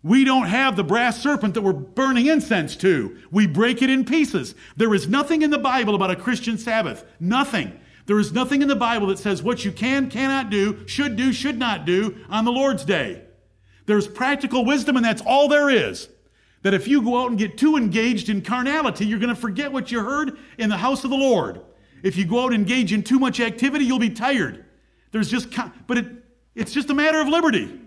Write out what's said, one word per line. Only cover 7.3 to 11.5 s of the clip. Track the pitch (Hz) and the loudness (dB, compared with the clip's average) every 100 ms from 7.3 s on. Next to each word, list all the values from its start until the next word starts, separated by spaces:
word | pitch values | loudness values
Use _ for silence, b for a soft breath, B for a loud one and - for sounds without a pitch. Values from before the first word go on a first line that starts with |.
| 247 277 226 104 - B B B | 0 0 -2 -4 -10 B B B
There | 208 | 2
is | 208 | 2
nothing | 180 254 285 | 0 0 2
in | 277 | 2
the | 269 | 2
Bible | 233 233 196 | 0 0 0
that | 190 | -2
says | 214 185 | -2 -2
what | 170 240 202 | -2 -2 -4
you | |
can, | - 226 277 262 | -4 -2 0 -2
cannot | 226 269 269 226 | -4 -2 -2 -2
do, | 208 202 - - | 0 0 -2 -8
should | - 285 214 | -4 -2 0
do, | 262 | 0
should | 233 269 | 0 -4